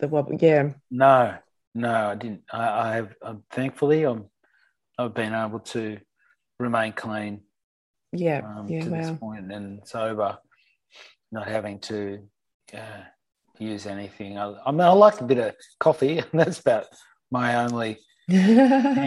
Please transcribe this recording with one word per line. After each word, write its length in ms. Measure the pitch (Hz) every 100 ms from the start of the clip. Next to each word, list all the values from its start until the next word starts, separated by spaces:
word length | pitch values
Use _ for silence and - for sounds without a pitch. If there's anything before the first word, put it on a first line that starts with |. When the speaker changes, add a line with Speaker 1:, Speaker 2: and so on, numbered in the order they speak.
Speaker 1:
the 80 | 147
wobble? 280 | 151 139 156
Yeah. 300 | 165 151 143 139 _
Speaker 2:
No, 460 | 127 135 131 117 95 _ _ _
no, 180 | 117 120
I 220 | 113 107 104
didn't. 260 | 117 98 -
I, 160 | 113 117 107 113
I 40 | 113
have, 180 | 104 -
um, 220 | 110 107 _
thankfully, 520 | - 135 - 143 156
I'm, 200 | 151 113 101 _ _ _ _ _ _ -
I've 160 | 123
been 200 | 117 110
able 260 | 113 110 110
to 380 | - 120 110 107 - _ _ _ _ -
remain 340 | 123 117 110
clean, 500 | 107 117 107 104 104 _ _ _ _ _ _ _
Speaker 1:
Yeah, 300 | 175 170 143
Speaker 2:
um, 240 | 107 107 101
Speaker 1:
yeah, 140 | 165
Speaker 2:
to 60 | 165
this 180 | 165 160
Speaker 1:
wow. 80 | 160
Speaker 2:
point 360 | - 107 95
and 340 | 104 101 101 -
sober, 520 | 117 110 107 101 - _ _ _ _ _ - - _ _
not 160 | 113 104
having 300 | 110 104 101
to, 400 | - 107 101 101 101 _ _ _ _
uh, 300 | 110 110 107 - _ _ _ _ -
use 280 | 110 104 104
anything. 500 | 98 101 - 101 101
I, 160 | 104 101 -
I 40 |
mean, 80 | 151
I 80 | 175
like 300 | 190 208 208
a 40 |
bit 140 | 123 127
of 160 | 110 - - -
coffee. 420 | 160 - 135 165 -
<laughs> 40 |
That's 260 | 160 165 180
about 260 | - 113 - - _ _ _
my 260 | 127 123 120
only, 340 | 120 120 113 107 _
Speaker 1:
<laughs> 160 | _ -
Speaker 2:
and 680 | 185 190 226 269 269 269 269